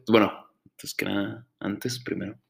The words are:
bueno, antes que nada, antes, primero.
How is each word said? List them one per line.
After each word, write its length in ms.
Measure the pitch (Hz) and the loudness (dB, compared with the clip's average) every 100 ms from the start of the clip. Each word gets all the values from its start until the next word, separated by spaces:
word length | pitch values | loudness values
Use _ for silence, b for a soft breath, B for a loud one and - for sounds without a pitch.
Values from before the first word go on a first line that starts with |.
| - | 4
bueno, 240 | 110 101 - - _ _ - | 6 6 0 -16 _ _ -16
antes 180 | - | -12
que 120 | - 98 | -6 -4
nada, 420 | 101 98 110 - _ | -2 -4 -8 -16 _
antes, 400 | - 104 123 - | -6 -4 -4 -6
primero. 340 | - 95 98 - | -6 -6 -6 -12